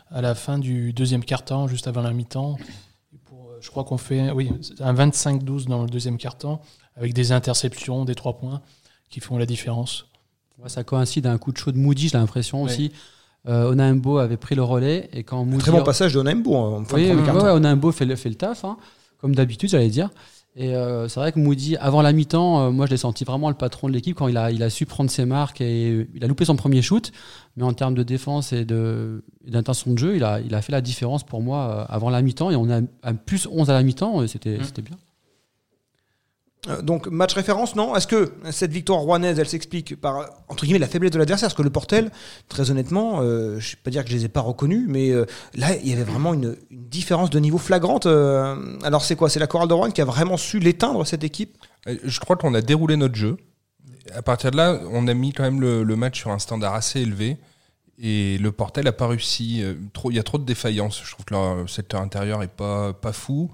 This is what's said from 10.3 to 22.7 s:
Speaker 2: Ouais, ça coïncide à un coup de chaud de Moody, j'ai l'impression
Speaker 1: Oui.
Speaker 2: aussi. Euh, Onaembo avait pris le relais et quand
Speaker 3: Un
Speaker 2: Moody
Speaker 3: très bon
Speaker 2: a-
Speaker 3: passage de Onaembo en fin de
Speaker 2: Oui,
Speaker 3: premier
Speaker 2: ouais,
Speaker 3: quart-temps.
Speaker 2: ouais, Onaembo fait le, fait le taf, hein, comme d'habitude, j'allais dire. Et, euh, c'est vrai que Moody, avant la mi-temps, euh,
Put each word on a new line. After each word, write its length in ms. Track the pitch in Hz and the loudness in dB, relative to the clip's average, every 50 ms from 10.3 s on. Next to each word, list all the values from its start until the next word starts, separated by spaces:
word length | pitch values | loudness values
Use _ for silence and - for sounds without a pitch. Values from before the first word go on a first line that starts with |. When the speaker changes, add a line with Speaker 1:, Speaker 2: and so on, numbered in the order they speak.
| _ _ _ _ _ - | _ _ _ _ _ -20
Speaker 2:
Ouais, 60 | 123 123 | -18 -12
ça 160 | - 127 117 | -10 -10 -6
coïncide 420 | - 139 131 127 127 - 156 127 | -2 0 0 0 0 0 0 0
à 60 | 123 | 0
un 60 | 120 117 | 0 0
coup 140 | - 143 | -2 -6
de 60 | 131 - | -8 -4
chaud 120 | - 143 | -4 -2
de 80 | 131 131 | 0 2
Moody, 300 | 135 143 139 135 151 165 | 4 4 4 2 2 2
j'ai 100 | - 120 | 2 2
l'impression 460 | 113 104 - 127 120 - - 139 143 | 2 2 0 -2 -4 -2 -4 -4 -2
Speaker 1:
Oui. 60 | 127 | -2
Speaker 2:
aussi. 220 | 120 117 147 151 151 - - - _ _ _ _ _ _ - 120 | -2 -2 -2 -4 -6 -10 -20 -20 _ _ _ _ _ _ -4 -2
Euh, 220 | 120 120 120 123 | 0 2 2 4
Onaembo 480 | 127 139 135 135 135 131 123 139 143 143 | 4 4 4 4 4 4 2 2 2 2
avait 180 | 127 113 117 | 2 0 -2
pris 200 | 113 - - 143 | -4 -4 -2 0
le 80 | 135 127 | 0 2
relais 440 | 120 127 123 127 139 160 180 - - | 2 2 2 2 0 0 -2 -4 -8
et 100 | - 123 | -10 -10
quand 200 | 110 - 127 127 | -8 -6 -6 -4
Speaker 3:
Un 20 | 123 | -2
Speaker 2:
Moody 140 | 127 131 135 | 0 0 2
Speaker 3:
très 120 | 131 156 | 4 6
bon 80 | 165 170 | 6 6
Speaker 2:
a- 60 | 139 | 6
Speaker 3:
passage 280 | 156 131 - 190 175 | 4 4 4 2 4
de 60 | 135 139 | 4 2
Onaembo 380 | 131 143 170 233 226 247 160 | 2 2 2 2 2 2 2
en 280 | 127 113 107 107 104 107 | 2 2 0 -2 -4 -4
fin 120 | 107 139 | 0 2
de 60 | 147 | 2
Speaker 2:
Oui, 60 | 175 190 | 4 4
Speaker 3:
premier 120 | 180 147 | 4 4
Speaker 2:
ouais, 60 | 151 | 4
Speaker 3:
quart-temps. 180 | 143 156 185 208 | 4 4 6 6
Speaker 2:
ouais, 80 | 202 | 6
Onaembo 400 | 175 160 156 147 143 139 143 165 | 6 6 6 6 4 4 4 2
fait 120 | 160 - 139 | 2 2 0
le, 120 | 127 131 | 0 0
fait 120 | 123 - 123 | -2 -4 -6
le 60 | 107 | -4
taf, 300 | - 180 208 240 - - | -4 -4 -4 -4 -6 -8
hein, 120 | 190 220 220 - - _ _ _ _ _ _ | -8 -10 -10 -14 -20 _ _ _ _ _ _
comme 180 | - 139 139 | -2 0 2
d'habitude, 340 | 127 131 123 113 - - 202 | 2 2 2 0 -2 0 2
j'allais 180 | 180 143 117 113 | 4 4 4 4
dire. 220 | 107 135 185 202 - - - - - _ _ _ _ 127 | 2 2 -2 -2 -6 -12 -20 -20 -20 _ _ _ _ -8
Et, 160 | 131 127 127 | -4 -4 -2
euh, 320 | 127 123 123 123 117 117 | -2 -2 -2 -2 -4 -4
c'est 140 | 117 - 127 | -4 -4 -2
vrai 120 | 143 160 | -2 0
que 60 | 156 156 | 2 2
Moody, 380 | 147 143 143 135 135 151 160 | 4 4 2 2 0 -2 -2
avant 240 | - 143 135 139 151 | 0 2 4 4 6
la 140 | 151 147 147 | 6 6 6
mi-temps, 480 | 156 147 - - 165 175 180 170 147 | 4 4 2 2 2 2 4 4 4
euh, 80 | 135 127 | 4 2